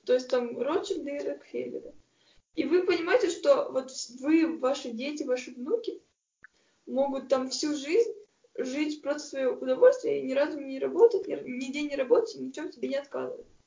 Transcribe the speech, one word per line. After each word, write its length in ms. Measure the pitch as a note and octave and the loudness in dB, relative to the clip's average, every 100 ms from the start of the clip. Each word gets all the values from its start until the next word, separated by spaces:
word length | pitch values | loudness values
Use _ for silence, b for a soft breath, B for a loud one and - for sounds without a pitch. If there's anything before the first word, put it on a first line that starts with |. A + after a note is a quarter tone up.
То 100 | - | 0
есть 140 | B3+ B3+ | 0 2
там 300 | B3+ A#3+ A#3+ | -2 0 -4
Ротшильды 560 | C4 E4+ - E4+ C#4+ C#4+ | -2 -2 -2 -4 -4 -6
и 100 | D4 | -6
Рокфеллеры. 680 | C#4 - - B3 - - - _ b b b _ | -8 -8 -8 -6 -8 -12 -20 _ b b b _
И 100 | - | -4
вы 200 | C4+ F4+ | 2 2
понимаете, 460 | F#4 E4 E4+ A4+ G4 | 2 0 2 2 2
что 400 | - C#4+ C4 - | 2 4 4 2
вот 180 | C4 B3+ | -4 -4
вс-, 260 | - - B3+ | -8 -14 -4
вы, 380 | C#4 D#4+ D#4 A#3 | 2 4 4 0
ваши 320 | B3+ C#4 B3 | -2 -2 -6
дети, 320 | A3 C#4+ D4 | -6 -6 -4
ваши 260 | B3+ B3 C4 | -2 -4 -6
внуки 480 | A#3+ C#4 A#4 - - _ _ _ _ - _ _ _ - | -10 -4 -4 -4 -10 _ _ _ _ -20 _ _ _ -6
могут 420 | B3 C#4 C4 - | -2 -2 -2 -2
там 200 | C4 C4 | -2 -2
всю 240 | - D4+ | -4 -4
жизнь 380 | C4+ C#4+ G#4 A4 - - _ _ - | -4 0 2 2 -2 -16 _ _ -8
жить 460 | C4 C#4 D4+ D4+ | -4 -2 -4 -4
просто 240 | C#4 D4 - | -6 -6 -6
в 40 | |
своё 260 | C4+ B3+ - | -4 -2 -2
удовольствие 640 | C4 C4 B4+ - D4+ C#4+ | -2 8 8 8 2 -2
и 60 | C4 | 0
ни 60 | |
разу 260 | C4 D4+ D4+ | 0 0 -2
не 180 | C4+ C4+ | -8 -4
работать, 480 | C4 D4+ A#4 G4 - | -2 6 6 6 -2
ни 80 | |
р-, 80 | C#4+ | -8
ни 280 | B3+ B3 C4 | -8 -8 -8
день 160 | D4 D4 | -6 -4
не 80 | C#4 | -2
работать, 400 | B3 - - C4+ | 2 4 2 -4
ни 140 | C4 | -10
в 20 | |
чём 180 | D4+ E4 | -10 -12
себе 180 | A#3+ B3+ | -8 -6
не 80 | C#4 | -6
отказывать. 500 | C#4+ C4 A#3+ - - _ | -6 -8 -8 -10 -16 _